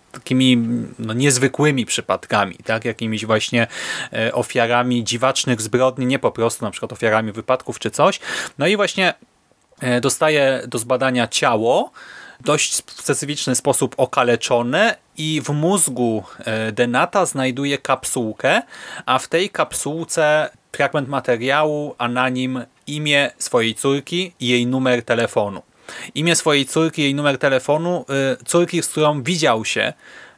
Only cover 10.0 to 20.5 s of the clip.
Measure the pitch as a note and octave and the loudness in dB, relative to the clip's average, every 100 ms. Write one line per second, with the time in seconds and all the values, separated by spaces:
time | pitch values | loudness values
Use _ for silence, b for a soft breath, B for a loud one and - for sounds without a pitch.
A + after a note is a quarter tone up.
10 | C3+ - D#3+ D3+ C3+ C3 A#2+ B2 A#2 B2+ | 0 2 2 4 2 0 -4 -6 -2 0
11 | C3 B2+ A#2 - C#3+ A#2 A2+ D3+ C4+ B | 2 2 0 2 2 2 2 2 0 B
12 | B B B B C#3 D3+ - - - - | B B B B -2 0 0 -4 -8 -10
13 | - C#3 C#3 D3 - B2 - C3 B2+ - | -2 -2 -2 -4 -2 0 2 2 0 0
14 | B2+ - B2 A#2 - A#2+ A#2+ D3+ A3 F#3+ | 0 2 2 2 2 0 2 2 2 0
15 | _ - D#3 D#3 - D3 D#3+ G3 - B3 | _ -8 -2 -2 -2 0 2 2 0 0
16 | A#2+ A2 F#2+ - - A2 A2 G#2+ A#2+ B2 | 0 0 -6 -12 -6 -4 -4 0 0 2
17 | E3+ G3+ F3 C#3 C3 B2+ C#3+ C#3 - C3 | 0 2 0 0 -2 -2 -2 -2 -2 -2
18 | - - A2+ G#2+ C3 F#3+ - B B B | -2 -4 -4 0 2 2 0 B B B
19 | B D3 - E3+ F#3+ - D#3 - F3+ D#3+ | B 0 2 -2 -2 -2 -4 -2 -6 -6
20 | D#3+ - D3+ D3+ D3+ | -6 0 2 2 0